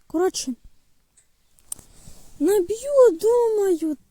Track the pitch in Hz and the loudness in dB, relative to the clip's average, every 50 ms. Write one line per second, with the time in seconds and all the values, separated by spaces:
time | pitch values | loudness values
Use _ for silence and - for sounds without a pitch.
0 | _ - - 320 359 381 - - - - 240 - - - - _ _ _ _ _ | _ -8 -4 -2 -2 -2 -4 -6 -8 -10 -10 -12 -14 -20 -20 _ _ _ _ _
1 | _ _ _ _ _ _ _ _ _ _ _ _ _ _ - - - - - - | _ _ _ _ _ _ _ _ _ _ _ _ _ _ -18 -18 -18 -20 -20 -20
2 | - - - - - - - - 285 330 403 427 349 349 415 453 508 571 587 554 | -20 -20 -20 -20 -20 -20 -8 -4 -2 0 0 0 0 -2 -6 -8 -6 0 4 6
3 | 508 466 330 330 - 440 480 480 480 453 440 415 403 392 359 311 320 311 302 - | 6 6 4 2 0 0 2 2 2 0 0 0 0 0 0 -2 -2 -6 -6 -8
4 | _ _ | _ _